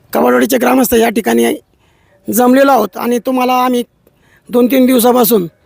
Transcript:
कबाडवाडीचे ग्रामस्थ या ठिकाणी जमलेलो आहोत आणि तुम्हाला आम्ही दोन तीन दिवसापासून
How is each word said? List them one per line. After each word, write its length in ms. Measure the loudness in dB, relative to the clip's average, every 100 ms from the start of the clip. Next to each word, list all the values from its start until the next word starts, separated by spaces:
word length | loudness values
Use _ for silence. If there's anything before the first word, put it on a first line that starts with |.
| _
कबाडवाडीचे 440 | -2 0 2 0 0
ग्रामस्थ 360 | 0 0 0
या 160 | 0 0
ठिकाणी 360 | -2 -2 0 -2 -4 -12 _ _ _ _ _ -6
जमलेलो 380 | 0 2 2 2
आहोत 260 | 2 -2 -6
आणि 220 | -6 -4
तुम्हाला 340 | -4 -2 -2
आम्ही 300 | -2 -2 -4 -6 _ _ _ _ _ -4
दोन 180 | 0 2
तीन 180 | 2 2
दिवसापासून 600 | 2 2 2 0 0 -2 -12